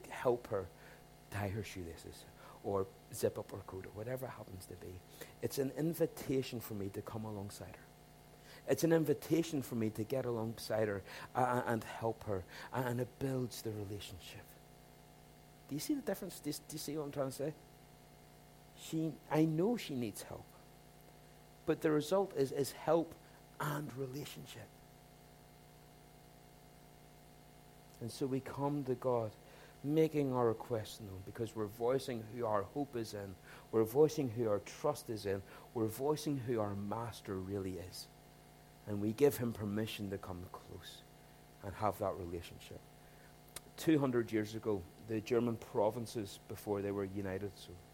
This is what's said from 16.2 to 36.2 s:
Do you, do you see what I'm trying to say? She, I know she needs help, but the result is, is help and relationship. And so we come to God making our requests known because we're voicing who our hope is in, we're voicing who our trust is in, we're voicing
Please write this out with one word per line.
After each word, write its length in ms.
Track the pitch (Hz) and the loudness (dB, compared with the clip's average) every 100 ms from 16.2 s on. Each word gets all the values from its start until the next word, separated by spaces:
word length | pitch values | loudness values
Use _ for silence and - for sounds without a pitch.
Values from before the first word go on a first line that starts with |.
| 190 - | -4 -6
Do 120 | 147 | -6
you, 20 | |
do 200 | 147 - 151 | -6 -6 -6
you 40 | |
see 180 | - 151 | -4 -4
what 60 | |
I'm 80 | 143 | -2
trying 200 | 139 135 | 0 -2
to 40 | 131 | 0
say? 180 | 139 - - - - - - - - - - - - - | -4 -4 -12 -20 -20 -20 -20 -20 -20 -20 -20 -20 -20 -16
She, 300 | - 160 160 - - | -4 -2 0 -4 2
I 140 | 151 | 6
know 320 | 160 156 196 240 | 6 6 2 2
she 180 | - | -2
needs 280 | 135 117 - | -2 -2 -4
help, 240 | - - - - - - - - - - - - - - - | -10 -12 -14 -20 -20 -20 -20 -20 -20 -20 -20 -20 -20 -4 0
but 160 | 156 | 4
the 100 | 160 | 4
result 400 | 151 147 190 196 - | 4 4 2 2 2
is, 160 | 135 | 2
is 180 | 139 131 | 2 0
help 420 | - - 165 156 - - - - - | 0 4 4 4 -6 -18 -20 -16 -4
and 320 | 151 147 147 120 | -2 -2 -4 -6
relationship. 680 | 135 135 - 156 135 110 107 - - - - - - - - - - - - - - - - - - - - - - - - - - - - - - - - - | -6 -6 -10 -12 -12 -14 -16 -18 -20 -20 -20 -20 -20 -20 -20 -20 -20 -20 -20 -20 -20 -20 -20 -20 -20 -20 -20 -20 -20 -20 -20 -20 -20 -20 -20 -20 -20 -20 -20 -10
And 100 | 117 | -8
so 160 | - 139 | -2 2
we 140 | 131 | 2
come 460 | - - 143 147 131 | 0 0 0 2 0
to 100 | 123 | 0
God 360 | 131 120 110 - - - - - | 4 2 2 -4 -16 -20 -20 -6
making 480 | 139 156 160 156 139 | 2 6 6 4 4
our 160 | 127 120 | 6 6
requests 540 | 110 - 113 104 - | 4 0 -2 -2 -10
known 200 | 104 95 98 | -10 -10 -10
because 280 | - 113 | -4 -4
we're 120 | 113 104 | -2 -4
voicing 580 | 107 117 131 127 117 110 | 0 2 2 0 -4 -6
who 120 | 120 117 | -2 2
our 180 | 107 98 | 4 2
hope 220 | 147 139 120 | -2 -2 -2
is 180 | 110 | -4
in, 220 | 104 98 92 - - - | -6 -8 -10 -16 -18 2
we're 100 | 113 | 4
voicing 460 | 110 123 151 156 131 | 6 8 8 6 0
who 180 | 110 113 | 2 2
our 120 | 101 | 2
trust 500 | - - 151 135 - | 0 -2 0 0 -4
is 160 | 107 101 | -4 0
in, 160 | 98 - - - | -2 -4 -16 -8
we're 120 | 120 113 | 0 0
voicing 520 | 104 139 151 | 2 0 0